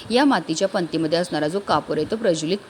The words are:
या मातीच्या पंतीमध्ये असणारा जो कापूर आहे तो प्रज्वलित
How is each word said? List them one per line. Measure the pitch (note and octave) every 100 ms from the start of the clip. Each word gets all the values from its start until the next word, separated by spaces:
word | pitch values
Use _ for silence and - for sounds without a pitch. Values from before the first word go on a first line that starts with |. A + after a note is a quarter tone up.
| -
या | A#3
मातीच्या | C#4+ G#3+ D#3+ D#3+ F#3+
पंतीमध्ये | G#3 E3 E3 D#3 E3
असणारा | F3 D#3 D3+
जो | F#3+
कापूर | - D#3 - D3+
आहे | D#3
तो | A3+
प्रज्वलित | A3 D#3+ D#3 G3+ -